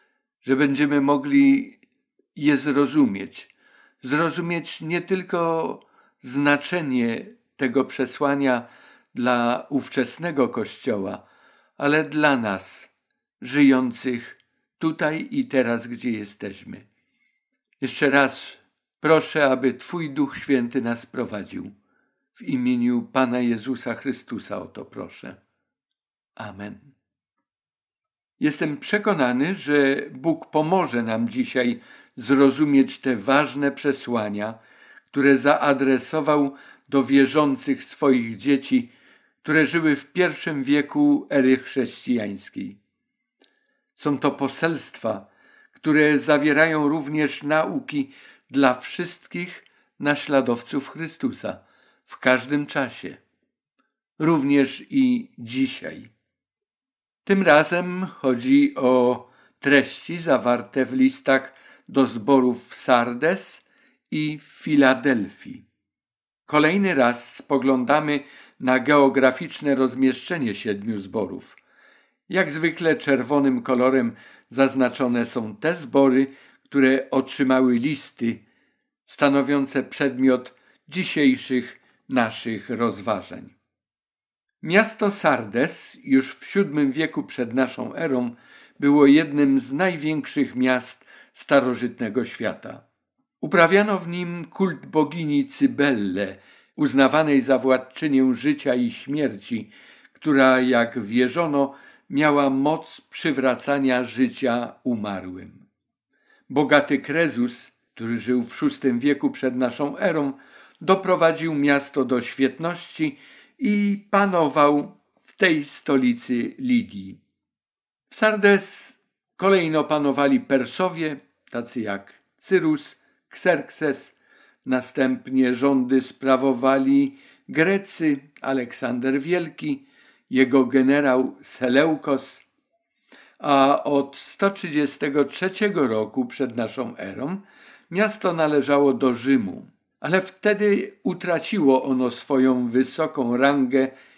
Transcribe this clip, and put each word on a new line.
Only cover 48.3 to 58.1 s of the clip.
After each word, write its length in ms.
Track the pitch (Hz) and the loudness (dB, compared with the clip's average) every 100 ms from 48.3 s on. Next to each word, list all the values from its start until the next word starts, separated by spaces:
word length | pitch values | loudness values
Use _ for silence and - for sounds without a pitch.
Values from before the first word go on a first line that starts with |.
| _ _ | _ _
dla 240 | 135 139 | 2 2
wszystkich 920 | 123 - - 175 - - 175 175 - _ _ _ _ | 2 -6 -8 -8 -10 -12 -12 -12 -14 _ _ _ _
naśladowców 920 | 143 147 - 139 123 117 - 147 135 | -2 0 2 2 2 -2 -4 -8 -8
Chrystusa 720 | 147 160 - 131 101 107 90 _ _ _ _ _ | -12 -12 -4 -4 -4 -10 -10 _ _ _ _ _
w 140 | - | -4
każdym 460 | 131 127 123 147 143 | 0 0 0 -4 -4
czasie, 520 | 151 127 - 87 - _ _ _ _ _ _ _ _ _ _ | -6 -6 -8 -16 -16 _ _ _ _ _ _ _ _ _ _
również 640 | 156 160 139 143 135 - - | 0 2 4 2 2 -2 -4
i 420 | 139 131 123 - - | 2 2 2 -4 -16
dzisiaj. 720 | 117 127 131 - 80 78 107 _ _ _ _ _ _ _ _ _ _ _ | -10 -4 -4 -4 -12 -14 -20 _ _ _ _ _ _ _ _ _ _ _
Tym 200 | - 196 | -2 2
razem 640 | 180 147 151 175 180 180 | 6 6 6 -2 -4 -6
chodzi 720 | 185 | -10